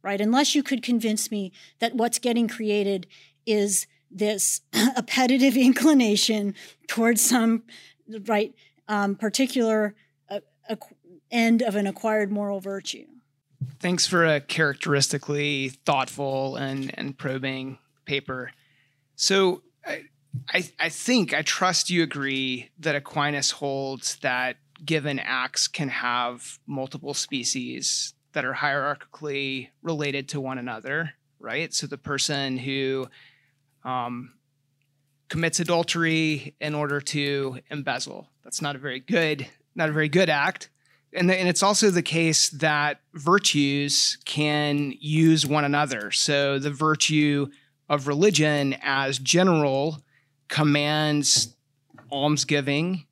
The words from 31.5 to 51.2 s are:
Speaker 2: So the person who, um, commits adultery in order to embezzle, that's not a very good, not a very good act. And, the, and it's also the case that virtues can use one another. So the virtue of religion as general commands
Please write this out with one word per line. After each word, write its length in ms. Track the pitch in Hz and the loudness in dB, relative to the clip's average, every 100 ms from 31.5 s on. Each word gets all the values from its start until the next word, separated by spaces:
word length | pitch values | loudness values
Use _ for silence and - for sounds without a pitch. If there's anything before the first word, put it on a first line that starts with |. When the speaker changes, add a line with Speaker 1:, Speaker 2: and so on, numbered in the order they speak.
| 117 160 | -6 -4
Speaker 2:
So 140 | - 147 | -6 -6
the 120 | 139 | -10
person 600 | - 139 - 139 135 131 | -6 -4 -2 -2 -2 -4
who, 500 | 135 135 131 135 123 - - _ _ _ _ _ | -4 -4 -2 -4 -6 -14 -20 _ _ _ _ _
um, 500 | 127 127 120 120 120 _ _ _ _ _ _ _ _ _ _ | -8 -6 -6 -8 -12 _ _ _ _ _ _ _ _ _ _
commits 300 | 156 165 165 | -2 0 0
adultery 960 | 170 170 165 170 160 160 160 147 143 _ | 0 0 0 0 2 2 0 -2 -8 _
in 140 | 151 | -6
order 260 | 151 147 143 | -4 -4 -4
to 580 | 143 151 143 139 135 127 _ | -4 -4 -2 -2 -4 -8 _
embezzle, 580 | 151 139 127 - - - _ | -8 -6 -6 -6 -12 -18 _
that's 180 | 123 - | -10 -6
not 160 | 147 135 | -6 -6
a 20 | |
very 220 | 139 131 | -8 -10
good, 460 | - 185 160 151 131 _ _ | -2 0 0 -2 -8 _ _
not 140 | - 160 | -4 -2
a 40 | |
very 160 | 151 151 | 0 2
good 200 | 170 180 | 4 4
act. 400 | 147 156 - - _ _ _ _ | 2 0 -4 -18 _ _ _ _
And, 180 | - 180 | 0 2
the, 80 | 185 | 4
and 100 | 180 | 2
it's 140 | 180 | 4
also 280 | 196 202 214 | 2 4 4
the 120 | 175 | 4
case 480 | 170 160 165 156 - | 0 2 2 2 0
that 500 | 143 160 147 147 147 _ | 0 0 2 0 -4 _
virtues 1040 | - 147 196 190 151 143 143 143 139 - - | -4 4 4 4 2 2 0 0 2 0 -2
can 680 | - 147 151 147 147 143 143 - | -6 0 0 2 0 0 -2 -6
use 460 | 147 156 160 160 151 | -2 4 6 6 4
one 180 | 151 | 2
another. 460 | 143 147 147 120 104 | 2 2 0 -2 -4
So 480 | - - 143 143 139 | -2 2 2 2 0
the 120 | 143 | -4
virtue 760 | 139 156 156 - 151 147 143 139 - _ _ _ | 0 2 2 2 4 4 2 -2 -8 _ _ _
of 180 | 147 135 | -2 0
religion 680 | 143 208 156 151 147 139 135 | 4 4 4 2 2 0 -2
as 360 | - 135 135 135 | -2 0 0 -2
general 840 | 131 170 185 160 147 135 151 151 _ _ _ _ _ | 2 4 4 4 2 0 -2 -4 _ _ _ _ _
commands 1080 | - 151 147 147 151 151 147 | 2 4 4 2 2 2 2